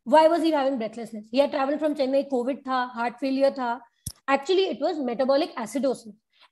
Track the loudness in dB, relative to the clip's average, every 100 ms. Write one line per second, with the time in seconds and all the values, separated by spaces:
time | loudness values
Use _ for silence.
0 | 2 6 6 4 2 2 0 -2 -4 -8
1 | -12 -12 -4 0 2 0 -2 0 -2 0
2 | 0 0 0 -2 -2 -4 -4 -4 -4 -4
3 | -6 -4 -4 0 0 0 -4 -6 -10 _
4 | -16 -10 -2 0 2 2 0 0 -2 -2
5 | -4 -2 2 2 0 -4 -8 -2 -2 -2
6 | -8 -20 _ _ _